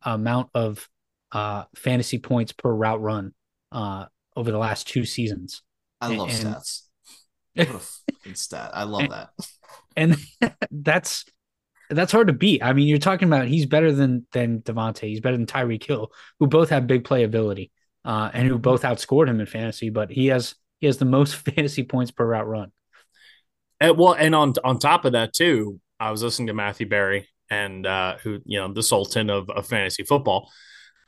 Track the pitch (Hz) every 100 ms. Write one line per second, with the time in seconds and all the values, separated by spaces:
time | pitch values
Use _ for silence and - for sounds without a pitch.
0 | 127 110 113 123 123 120 113 104 - _
1 | _ _ _ 107 104 101 - - 131 123
2 | - 117 - 123 113 - 127 110 110 110
3 | 107 107 95 - _ _ _ 120 104 95
4 | - _ _ - 117 107 110 104 - 131
5 | 113 - 110 92 90 - _ _ _ _
6 | 120 110 92 110 107 - - - _ _
7 | _ - _ _ _ 170 156 90 - -
8 | - - 95 92 - 73 57 - 104 104
9 | 92 52 - - - _ _ - _ -
10 | 160 156 - _ 233 - 220 147 143 175
11 | - - - _ _ _ _ _ - 151
12 | 180 220 202 127 196 147 120 135 147 147
13 | 190 185 180 139 127 160 135 151 160 139
14 | 135 123 - 123 117 113 117 113 110 -
15 | 107 110 127 127 117 135 120 110 - 123
16 | 110 - - - 139 156 160 139 123 127
17 | - 131 110 110 107 95 92 _ _ _
18 | 113 107 107 120 127 120 127 127 131 117
19 | - 135 139 110 104 113 113 - 113 107
20 | 104 131 135 127 113 - _ _ 147 131
21 | 131 135 143 - - 160 143 143 120 127
22 | 123 - 117 110 107 110 98 _ _ _
23 | _ _ _ _ _ _ _ - 160 165
24 | 180 151 156 156 147 123 131 123 147 143
25 | 131 120 113 - 170 123 104 101 _ -
26 | 110 110 117 - 113 107 101 - 104 104
27 | 98 98 98 _ - 104 101 95 95 95
28 | 92 92 110 101 - 101 95 104 - 107
29 | 98 110 107 101 95 101 - 110 95 -
30 | 92 143 123 95 - _ - - - _